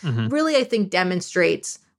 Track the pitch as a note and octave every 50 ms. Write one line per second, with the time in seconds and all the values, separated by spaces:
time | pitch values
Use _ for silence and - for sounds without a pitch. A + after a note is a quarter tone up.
0 | - D3+ A#2 A#2 A2+ A#2 C#4+ D4+ D#4 D#4+ D4+ C4 B3+ - A#3 G#3+ G3+ F#3 F3+ F3+
1 | F#3 F3+ F#3 F3 - - - F3+ E3+ E3 E3+ - - - - - _ _ _